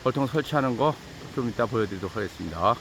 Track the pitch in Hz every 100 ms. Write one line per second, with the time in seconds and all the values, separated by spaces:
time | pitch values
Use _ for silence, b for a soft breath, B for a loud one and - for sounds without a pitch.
0 | 131 135 135 156 139 151 131 117 143 143
1 | - - - - 120 107 117 117 104 95
2 | 92 110 95 - 90 80 92 123